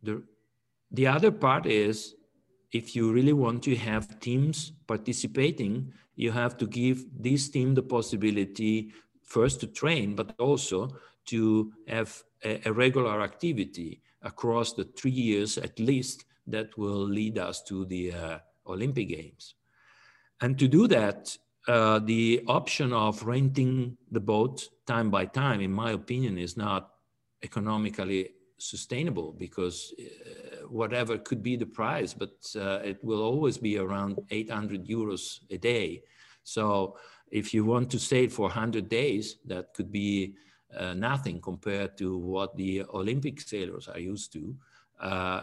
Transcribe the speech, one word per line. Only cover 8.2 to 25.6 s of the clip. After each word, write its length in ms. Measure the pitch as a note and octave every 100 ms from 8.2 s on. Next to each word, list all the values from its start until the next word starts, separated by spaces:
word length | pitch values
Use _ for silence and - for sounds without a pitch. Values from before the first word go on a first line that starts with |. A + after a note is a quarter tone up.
| G#2+ G#2 G2 G2+ A2 A2 G#2+ - _ _
first 360 | - A2+ B2+ C3+
to 60 | A#2
train, 480 | - C#3+ D#3+ G2+ G#2
but 200 | G#2 -
also 500 | B2+ C#3 - F#2 B2+ C3+ - _ -
to 460 | A2+ A2 A2 G#2+ - -
have 340 | A2+ A2+ - - _
a, 180 | A2 G#2 A2+
a 60 |
regular 480 | A2 C3 C3 A#2+ G#2
activity 800 | G2+ - E3+ B2+ F#2 - E2 - _ _
across 520 | - - A#2+ A#2 A2+
the 100 | -
three 280 | F#2 - C3+
years 460 | B2+ A#2 G#2 G#2+ -
at 220 | - -
least 460 | A2+ C3+ B2+ - - _ -
that 320 | A2 A2 -
will 300 | G2+ G2+ G2+
lead 300 | G2+ G#2+ G#2
us 260 | F2+ F2
to 220 | - F#2+ F#2
the, 260 | F#2 F2+
uh, 240 | F2 E2 D#2+ - _ -
Olympic 420 | F#2 B2+ C3+ F#2
Games. 460 | D#2 D#2+ - - - _ _ _ _ _ _ _ -
And 180 | B2 C3+
to 80 | C3+
do 200 | D#3 A#3
that, 480 | C#3 G#2 G2+ - - _ _ -
uh, 320 | A#2 A2 A2
the 440 | G#2+ A2+ A2+ A#2+ A#2
option 460 | D3 - - C3
of 300 | A#2+ G#2+ G#2+
renting 720 | A2 B2+ C3+ C3+ B2+ C3 B2 A#2+ _
the 80 | A2+
boat 480 | G2+ G#2+ B2 C3+ - _ -
time 240 | A#2 A2
by 160 | G2 F#2
time, 360 | C3 C#3 G#2+